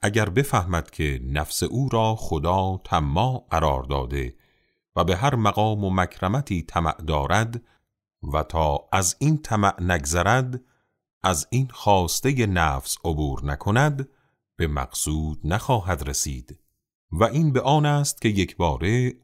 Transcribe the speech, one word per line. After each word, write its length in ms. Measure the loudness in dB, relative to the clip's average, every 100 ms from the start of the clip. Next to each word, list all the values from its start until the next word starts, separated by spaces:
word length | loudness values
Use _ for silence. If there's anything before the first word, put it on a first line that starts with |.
اگر 260 | 0 2 2
بفهمد 640 | 2 2 0 0 -2 -2
که 300 | -4 -2 -2
نفس 380 | -4 -4 -4 -4
او 260 | -2 -2 0
را 280 | 2 2 0
خدا 640 | -2 -2 0 2 0 -2
طماع 640 | -2 -2 0 2 0 -2 -2
قرار 320 | 0 2 0
داده 540 | -2 -4 -2 -4 -6 -8 _ _ _ _ _ -2
و 80 |
به 120 | 0 2
هر 180 | 0
مقام 500 | 2 2 2 0 0
و 60 | 0
مکرمتی 720 | 0 0 -2 -2 -2 -2 -4
طمع 400 | -4 -2 -2 -2
دارد 600 | -2 -2 2 0 0 -4 -12 _ _ _ _ _ -4
و 100 | -2
تا 460 | -2 0 0 0 -2
از 240 | -2 -2 0
این 200 | 0 0
طمع 440 | 0 0 2 0
نگذرد، 800 | 0 -2 0 0 2 2 0 -6 -12 _ _ _ _ _
از 240 | -2 -2 -2
این 180 | -2 -2
خواسته 800 | -2 2 4 2 0 0 0 2
نفس 500 | 2 2 0 -4 -6
عبور 400 | -4 -2 -2 -2
نکند، 640 | -4 -4 0 2 2 0 -6 _ _ _ _ -4
به 100 | -2
مقصود 720 | -2 -4 -4 -2 -2 -2 -4
نخواهد 640 | -4 -2 0 -2 0 -4 -4
رسید. 520 | -4 -4 -8 -12 -20 _ _ _ _ _
و 120 | 0
این 280 | 2 4 2
به 80 | 2
آن 260 | 4 4 4
است 360 | 2 0 -2
که 60 | 0
یکباره 840 | 2 0 0 0 2 0 2 0 -2